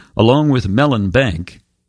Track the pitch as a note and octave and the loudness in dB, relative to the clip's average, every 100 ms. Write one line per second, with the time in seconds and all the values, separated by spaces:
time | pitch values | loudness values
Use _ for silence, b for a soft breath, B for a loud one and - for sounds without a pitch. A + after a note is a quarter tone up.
0 | B - A2 C#3 D3+ C3 G2 G2+ D3 A#2+ | B 0 2 2 2 0 0 0 0 0
1 | G2 A#2+ C3 D#2+ F2+ - _ _ | 0 0 -2 -4 -10 -18 _ _